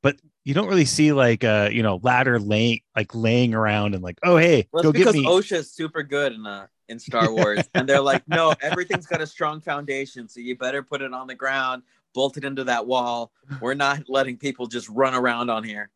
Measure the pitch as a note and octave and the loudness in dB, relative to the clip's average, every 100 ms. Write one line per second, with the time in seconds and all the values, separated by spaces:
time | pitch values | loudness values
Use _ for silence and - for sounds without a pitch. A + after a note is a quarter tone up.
0 | C#3 C#3+ _ _ C3+ C#3+ G#3 F#3 C3+ - | 0 -2 _ _ -4 -2 2 2 2 4
1 | D3+ C#3+ B2 A#2 A#2+ G#2+ G#2 A#2 A2 F#2 | 4 6 4 4 2 2 2 2 0 0
2 | A#2+ B2 C3 A#2+ G#2 G#2+ A#2 A2+ _ - | 2 2 2 0 0 0 0 -2 _ -6
3 | G#2+ A#2 A2+ A#2+ B2 A2 G#2+ G#2+ G#2 F#2+ | -6 -2 0 2 2 0 0 0 -2 -4
4 | F2+ F2 F3 E3+ E3+ C#3+ - D#3+ D#3+ D3+ | -8 -4 4 6 6 4 2 2 2 4
5 | F#3+ E3 C3+ F#3 G3+ F3 C#3+ - D#3+ D#3+ | 4 4 4 2 2 -6 -6 -10 -8 -8
6 | C#3+ C#3+ C#3+ A2 G#2+ G2+ G2 _ _ A#2 | -6 -2 -2 -4 -12 -14 -16 _ _ -16
7 | - A#2 A2 A2 G#2+ G#2 - - C3 C#3 | -6 0 0 2 0 0 -2 -4 2 2
8 | C#3 C3+ - F3 D#3+ D3 C#3+ F3+ F3+ F#3+ | 4 0 0 2 2 0 -2 -4 -4 -6
9 | D#3 E3 D3+ - D#3 D#3 D#3+ C#3+ D3 C3+ | -4 -6 -6 -4 -6 -4 -6 -6 -6 -8
10 | C3+ B2+ A2 A#2+ A#2+ B2 B2+ C#3 C3+ C#3+ | -8 -14 -18 -14 -10 -6 -6 -6 -8 -10
11 | C3+ B2+ B2+ B2+ C3+ C3+ C3 B2+ _ _ | -8 -10 -14 -8 -6 -4 -4 -6 _ _
12 | _ B2+ C3+ D3 C#3 C3+ B2+ A#2+ A2+ B2+ | _ -4 -2 -2 -8 -6 -2 -2 0 -2
13 | B2 A#2+ A#2 _ C3+ C3+ A#2+ C#3 C#3 C#3+ | -2 -4 -8 _ _ -8 -6 0 0 -2
14 | B2+ C3+ C3 B2 C#3+ B2+ A#2+ A#2+ A2 A2 | -2 -2 -2 -4 -8 -8 -8 -8 -8 0
15 | C3 C3 B2 A#2+ A#2+ A2 A2 G#2 G#2 | 0 2 0 -2 -2 -4 -6 -12 -12